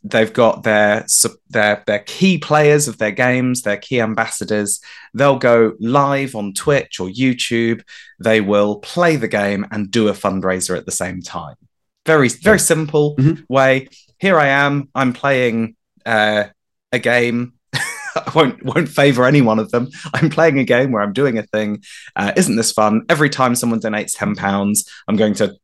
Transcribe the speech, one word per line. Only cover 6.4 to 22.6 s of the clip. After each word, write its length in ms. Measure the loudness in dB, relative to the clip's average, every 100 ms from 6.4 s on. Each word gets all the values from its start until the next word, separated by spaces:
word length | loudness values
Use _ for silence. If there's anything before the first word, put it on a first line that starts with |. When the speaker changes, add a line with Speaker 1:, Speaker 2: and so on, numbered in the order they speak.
| -8
Speaker 1:
Twitch 460 | -4 0 0 -2 -10
or 80 | -8
YouTube. 720 | -2 -2 -2 -4 -2 -2 -4 _ -20 -20 _
They 200 | 0 2
will 380 | 2 0 0 -4
play 360 | -8 0 0 0
the 100 | -2
game 380 | -2 -2 -4 -6
and 180 | -8 -4
do 160 | 0 0
a 60 |
fundraiser 640 | 0 -4 -2 -4 -4 -4 -6
at 80 |
the 60 | -6
same 300 | -8 -8 -10
time. 340 | -12 -12 -12 -20 _ _ _ _
Very, 240 | 0 2 2
very 280 | 0 2 2
Speaker 2:
Yeah. 60 |
Speaker 1:
simple 520 | 2 0 0 0 0 2
Speaker 2:
Mm-hmm. 240 | 0 0 -2
Speaker 1:
way. 360 | 2 4 2 -2 -20 _ _
Here 200 | 0 2
I 80 | 2
am. 420 | 2 0 -2 -4
I'm 160 | -2 -2
playing, 600 | 0 0 0 0 -2 -6 _ _ _
uh, 400 | -2 0 2 0 -4 _ _ _ _
a 80 | -4
game. 540 | 0 0 0 -2 -6 _
<laughs> 100 | _
I 580 | -8 -8 -10 -10 -8 -2
won't, 300 | 2 2 0
won't 260 | -4 -2 -2
favor 360 | 2 2 4
any 160 | 4 4
one 180 | 4 2
of 100 | 0
them. 180 | -4 -4 -10 -10
I'm 160 | -2 0
playing 280 | 4 2 2
a 60 |
game 280 | 2 2 2
where 120 | 0
I'm 100 | -2
doing 240 | 0 -2 -2
a 60 |
thing. 400 | -4 -4 -4 -8 -12 -20 -12
Uh, 160 | -4 -2 0
isn't 180 | 0
this 160 | 0